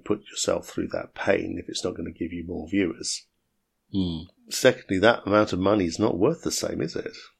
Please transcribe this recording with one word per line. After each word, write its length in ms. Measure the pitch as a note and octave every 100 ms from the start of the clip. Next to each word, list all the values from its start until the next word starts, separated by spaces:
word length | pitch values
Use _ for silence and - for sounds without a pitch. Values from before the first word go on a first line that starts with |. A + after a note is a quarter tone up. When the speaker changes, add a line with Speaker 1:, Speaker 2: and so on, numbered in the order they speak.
Speaker 1:
put 180 | - - -
yourself 360 | - - F2 -
through 220 | E2+ E2
that 260 | - -
pain 420 | - G#2 F#2 E2+ F2
if 80 | -
it's 140 | -
not 140 | F#2 E2
gonna 160 | E2
give 180 | - E2+
you 140 | F2 E2
more 220 | D#2 -
viewers? 580 | G2 F2+ - - - - _ _ _ _ _ _
Speaker 2:
Hmm. 340 | G2 F2+ E2 F2 _ -
Speaker 1:
Secondly, 480 | - B2+ B2+ - F#2+
that 280 | A2 A#2 G2
amount 280 | G#2 G#2+
of 40 | F2+
money 280 | F#2+ G#2+ E2+
is 120 | D#2+
not 200 | G#2+ F2
worth 240 | A#2+ E3+
the 80 | -
same, 320 | - - -
is 120 | -
it? 180 | - - - - _